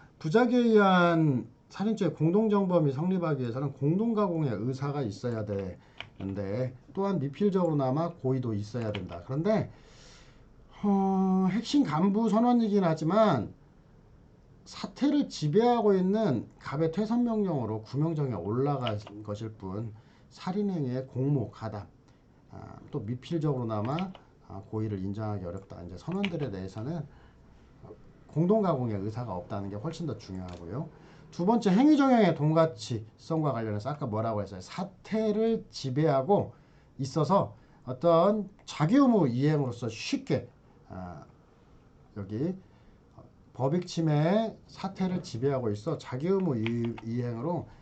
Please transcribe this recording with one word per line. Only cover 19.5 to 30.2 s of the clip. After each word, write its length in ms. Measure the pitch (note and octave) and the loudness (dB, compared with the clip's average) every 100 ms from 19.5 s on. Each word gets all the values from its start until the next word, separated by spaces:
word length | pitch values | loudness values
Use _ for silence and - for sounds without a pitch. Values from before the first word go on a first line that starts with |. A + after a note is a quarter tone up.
| A2 | -10
뿐 360 | F#2+ G2 A2 G#2 - - - | -8 -8 -8 -12 -20 -20 -20
살인행위의 800 | - F#3 F#3+ G3+ F#3 C3 B2+ C3 | -12 -6 -2 -2 -2 -4 -4 -6
공모, 440 | - C3+ C#3+ G2+ | -4 0 0 -2
가담, 360 | - A2 G#2 F#2 - _ _ _ _ _ | -8 -10 -10 -14 -20 _ _ _ _ _
아, 260 | F#2+ F#2+ - - | -18 -18 -18 -12
또 80 | D3 | -10
미필적으로나마, 1120 | G#2 B2+ - E3+ D3+ C3 A#2 G#2+ A2 D#3+ F#3 - - _ - | -8 -8 -6 -4 -2 -2 -4 -4 -4 -4 -6 -8 -20 _ -18
아, 140 | F#2+ G2+ | -16 -8
고의를 300 | A2 A2 G2+ | -4 -4 -4
인정하기 460 | F#2+ G2+ A2 G2+ F2 | -4 -6 -6 -6 -8
어렵다. 380 | F#2+ - F#2 | -10 -12 -16
이제 140 | F2 F#2 | -14 -14
선원들에 540 | - F#3+ G3+ E3 C3+ | -6 -4 -4 -4 -6
대해서는 540 | F#2+ F#2+ A2 A#2+ E3+ D3 - - - - - - - - - - - - | -6 -10 -8 -8 -8 -10 -16 -20 -20 -20 -20 -20 -20 -20 -20 -20 -20 -8
공동가공의 720 | D3 F3 A3 F#3+ C#3 B2 G2+ | -2 2 4 2 0 -2 -4
의사가 340 | G2+ G#2+ A#2+ F2+ | -4 -6 -6 -8
없다는 340 | - G2+ G2+ | -8 -8 -8
게 60 | G#2 | -8
훨씬 300 | D3+ D#3+ D#3+ | -8 -8 -8
더 120 | |
중요하고요. 720 | A2 | -8